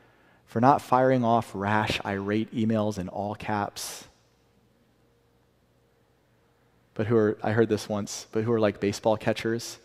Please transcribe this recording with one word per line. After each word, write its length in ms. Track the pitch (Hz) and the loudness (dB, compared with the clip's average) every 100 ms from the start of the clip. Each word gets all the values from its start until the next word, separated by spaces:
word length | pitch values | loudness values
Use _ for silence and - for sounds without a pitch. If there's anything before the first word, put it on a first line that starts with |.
| _ _ _ _ _ | _ _ _ _ _
for 140 | 113 | 4
not 200 | 123 147 | 6 6
firing 440 | - 127 131 131 | 4 2 4 4
off 260 | 117 117 - | 4 2 0
rash, 460 | 98 101 107 - - | -6 0 0 0 -4
irate 500 | 104 98 98 107 113 | -4 -6 -2 -2 -2
emails 460 | 123 110 110 104 101 | -2 0 0 0 -4
in 80 | 90 | -8
all 260 | - 101 | -6 -8
caps, 680 | 104 - 107 101 - - - - _ _ _ _ _ _ _ _ _ _ _ _ _ _ _ _ _ _ _ _ _ _ _ _ _ _ _ _ | -6 -4 -2 -2 -6 -12 -12 -18 _ _ _ _ _ _ _ _ _ _ _ _ _ _ _ _ _ _ _ _ _ _ _ _ _ _ _ _
but 140 | - 107 | -6 2
who 80 | 117 | 4
are, 200 | 107 - | 2 0
I 80 | 110 | 0
heard 180 | 107 110 | 2 2
this 200 | 107 - | 0 -2
once, 400 | 104 104 - - | -6 -6 -10 -8
but 140 | 110 | -4
who 80 | 113 | 0
are 80 | 113 | 2
like 180 | 104 95 | 2 0
baseball 380 | 98 104 113 107 | -2 0 0 0
catchers. 640 | - 110 113 117 - - | 0 -2 -2 -4 -8 -16